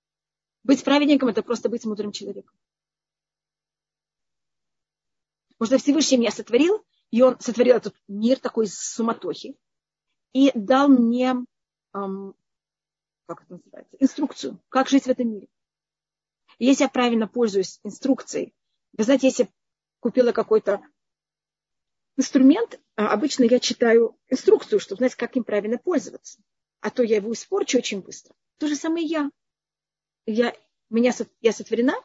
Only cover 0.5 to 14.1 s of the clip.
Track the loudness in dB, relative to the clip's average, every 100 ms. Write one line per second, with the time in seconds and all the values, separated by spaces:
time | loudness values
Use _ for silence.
0.5 | _ 0 0 2 2 4 2 2 -2 -4
1.5 | -6 -6 -6 -8 -8 -10 -12 -14 -16 -18
2.5 | _ _ _ _ _ _ _ _ _ _
3.5 | _ _ _ _ _ _ _ _ _ _
4.5 | _ _ _ _ _ _ _ _ _ _
5.5 | -6 0 0 2 0 2 2 2 -4 0
6.5 | 2 2 0 _ _ _ 2 4 2 -4
7.5 | 2 4 2 0 -14 -14 -4 0 0 -2
8.5 | -4 -4 -6 -12 -6 -4 -4 -8 -10 -12
9.5 | -20 _ _ _ _ _ _ _ 2 2
10.5 | 2 2 4 6 6 4 0 -2 -4 -8
11.5 | _ _ _ _ -10 -8 -10 -12 -20 _
12.5 | _ _ _ _ _ _ _ -18 -18 -20
13.5 | -20 _ -20 -18 -4 -4